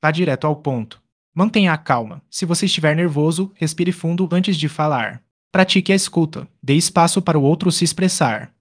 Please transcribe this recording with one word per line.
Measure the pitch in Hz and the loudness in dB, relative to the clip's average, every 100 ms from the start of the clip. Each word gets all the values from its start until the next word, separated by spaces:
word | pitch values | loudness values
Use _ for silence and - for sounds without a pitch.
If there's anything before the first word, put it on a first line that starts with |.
Vá | 151 | 0
direto | 160 170 127 151 | 2 0 0 -2
ao | 151 | -2
ponto. | 151 127 110 - _ _ _ | -4 -4 -8 -14 _ _ _
Mantenha | 156 208 220 190 | -2 0 2 2
a | 156 | 0
calma. | - 127 110 143 _ | 0 -2 -2 -12 _
Se | - 180 | -8 -2
você | 170 190 | 0 0
estiver | - 156 151 | 0 2 2
nervoso, | 175 147 151 165 190 _ | 0 2 0 0 -4 _
respire | 156 156 175 | -6 -2 -2
fundo | 180 165 175 185 | -2 -4 -2 0
antes | 175 190 170 | 0 0 0
de | 147 | -2
falar. | - 151 135 107 117 _ _ _ | -2 -2 0 -4 -8 _ _ _
Pratique | 190 185 190 180 | 0 2 2 2
a | 196 | 0
escuta. | - - 160 135 131 _ | 0 -2 -2 -4 -14 _
Dê | 127 | 0
espaço | 147 165 - 170 - | 0 2 2 2 2
para | 175 156 | 0 2
o | |
outro | 135 170 180 | 2 2 0
se | 160 170 | 0 -2
expressar. | - 185 - 139 107 - _ | 0 -2 0 -2 -2 -10 _